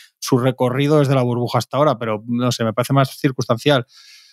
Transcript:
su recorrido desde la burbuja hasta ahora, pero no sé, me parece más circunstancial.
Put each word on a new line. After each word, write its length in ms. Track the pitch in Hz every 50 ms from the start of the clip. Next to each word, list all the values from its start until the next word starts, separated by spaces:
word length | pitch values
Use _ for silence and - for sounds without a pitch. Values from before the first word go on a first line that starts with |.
| - _ _ _
su 200 | - - - 123
recorrido 600 | 120 131 123 - 127 123 120 135 143 143 156 151
desde 160 | 143 131 135
la 60 | 131
burbuja 380 | 123 123 120 120 120 113 - 120
hasta 180 | 113 - - 131
ahora, 200 | 147 156 131 113
pero 260 | 120 113 107 104 110 120
no 240 | 120 120 123 123
sé, 120 | 117 - 117
me 100 | 110 107
parece 200 | - 123 - 139
más 240 | 139 135 135 - -
circunstancial. 680 | - 147 131 - 131 - 123 117 - 147 147 127 117 - _ - - - - - - _